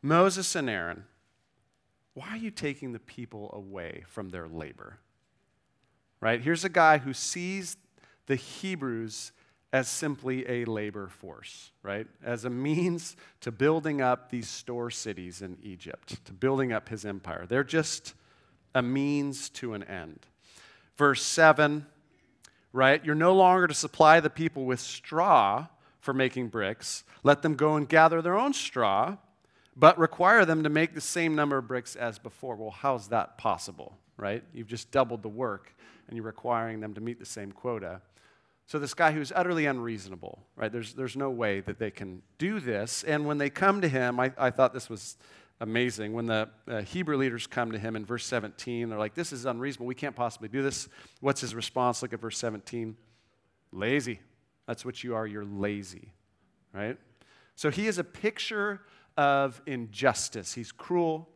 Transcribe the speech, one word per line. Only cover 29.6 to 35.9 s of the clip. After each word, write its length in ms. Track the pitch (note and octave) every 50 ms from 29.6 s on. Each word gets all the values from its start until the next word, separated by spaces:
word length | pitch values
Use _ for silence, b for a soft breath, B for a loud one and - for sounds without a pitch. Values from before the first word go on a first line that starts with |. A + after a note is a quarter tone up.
| b b b
but 220 | C3 C#3 D#3+ F3+ F3
require 440 | E3 D#3+ - - F3+ F#3 A3 A#3 G3
them 200 | D#3+ E3 D#3+ D#3
to 60 | D3+
make 260 | D3 D#3 E3 E3 -
the 60 | D#3
same 340 | C#3 - - F3 E3 E3 D#3
number 220 | D3+ D3 C#3+ C#3
of 100 | C3+ B2+
bricks 280 | A2+ B2+ B2 A#2+ - -
as 220 | - A#2+ A#2 G#2+
before." 380 | - - A2 - - - C3 A#2
Well, 160 | G#2 A2 G#2+
how's 380 | G2+ - - C#3 C3 A#2 G2+ G2+
that 280 | A#2 A2+ F#2 - -
possible, 600 | - - A2+ F#2+ E2 - - F2+ - D2 - - - _ _ _
right? 280 | - G#2+ G2 G#2 A#2+ - - -
You've 140 | A#2 A2+
just 240 | G2+ A#2 A2 - _
doubled 300 | - C#3 C3 A2+ A#2 A2
the 80 | G2+ A2
work, 460 | G#2 A#2 C3 A#2 G2+ F#2+ - - _ B B B